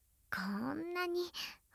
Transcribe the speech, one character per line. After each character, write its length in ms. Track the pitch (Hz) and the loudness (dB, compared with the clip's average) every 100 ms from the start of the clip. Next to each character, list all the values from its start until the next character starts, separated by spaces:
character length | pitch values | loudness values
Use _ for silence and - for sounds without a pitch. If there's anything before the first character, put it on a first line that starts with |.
| _ _ - | _ _ -4
こ 100 | - 190 202 240 | -2 0 0 0
ん 180 | 294 330 | 0 -2
な 140 | 349 359 | 0 2
に 260 | 349 349 - - - - | 2 2 -2 -6 -8 -6